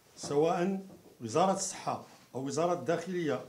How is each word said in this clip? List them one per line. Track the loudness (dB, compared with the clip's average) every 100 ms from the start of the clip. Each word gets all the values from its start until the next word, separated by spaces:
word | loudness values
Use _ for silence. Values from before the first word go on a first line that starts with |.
| _ -12
سواء | -2 2 4 2 0 -2 -6 -18 -20 -12
وزارة | -2 4 4
الصحة | 4 -2 -6 -6 -6 -8 -20 -12
أو | -8 -2
وزارة | 0 2
الداخلية | 2 0 -2 -2 -2 0 -2